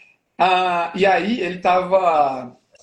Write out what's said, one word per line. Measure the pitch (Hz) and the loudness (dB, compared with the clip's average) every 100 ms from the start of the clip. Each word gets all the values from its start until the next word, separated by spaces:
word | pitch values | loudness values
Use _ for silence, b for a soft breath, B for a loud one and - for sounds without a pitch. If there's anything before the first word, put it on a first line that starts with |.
| b b _ - | b b _ -2
Ah, | 180 185 185 175 170 180 | 0 2 0 -2 -4 0
e | 190 | 2
aí | 180 190 240 | 2 0 -2
ele | 180 180 | -4 -4
tava, | 185 185 180 190 180 156 143 131 123 - _ _ | 0 0 2 2 2 2 0 -4 -12 -18 _ _